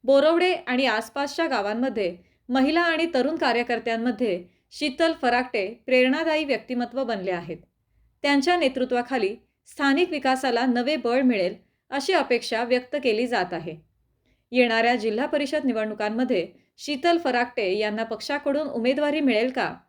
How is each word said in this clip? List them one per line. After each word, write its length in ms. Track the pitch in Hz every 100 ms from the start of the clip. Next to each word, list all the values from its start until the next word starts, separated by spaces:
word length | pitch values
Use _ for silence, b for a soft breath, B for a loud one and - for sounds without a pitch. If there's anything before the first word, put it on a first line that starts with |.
बोरवडे 500 | 226 277 294 339 359
आणि 320 | 349 - 247 262
आसपासच्या 600 | 220 226 285 285 - 330
गावांमध्ये 720 | 247 202 214 262 226 185 180 b b -
महिला 320 | 254 269 320
आणि 260 | 339 320 330
तरुण 220 | 262 254 320
कार्यकर्त्यांमध्ये 1080 | 277 233 240 233 226 226 240 - 240 180 180 b b
शीतल 420 | - 294 254 330 320
फराकटे 600 | 254 240 254 220 196 233 -
प्रेरणादायी 580 | 254 254 294 320 311
व्यक्तिमत्व 600 | 294 220 - 247 240 240
बनले 260 | 247 208 185
आहेत. 280 | 175 170 160 _ _ _ _ _ _
त्यांच्या 340 | 285 277 277 359
नेतृत्वाखाली 800 | 277 262 254 247 247 262 196 226 _ _ _
स्थानिक 440 | - 277 277 359
विकासाला 560 | 311 262 262 269 233 254
नवे 300 | 240 247 302
बळ 260 | 233 247
मिळेल 320 | 262 220 180 214 _ _ _
अशी 220 | 277 269
अपेक्षा 520 | 359 269 240 233 226
व्यक्त 320 | 240 247 247 294
केली 220 | 262 214 247
जात 260 | 226 180
आहे. 240 | 170 165 165 _ _ _ _ _ _ _
येणाऱ्या 460 | 240 240 226 233 247
जिल्हा 300 | 220 214 294
परिषद 380 | 302 285 302
निवडणुकांमध्ये 840 | 269 220 214 214 208 220 254 214 170 b b _
शीतल 400 | - 285 339 339
फराकटे 600 | 311 247 247 - 196 202
यांना 260 | 214 208
पक्षाकडून 640 | 226 214 - 294 285 285 302
उमेदवारी 540 | - 233 277 294 294
मिळेल 300 | 285 214 254
का 240 | 254 175 -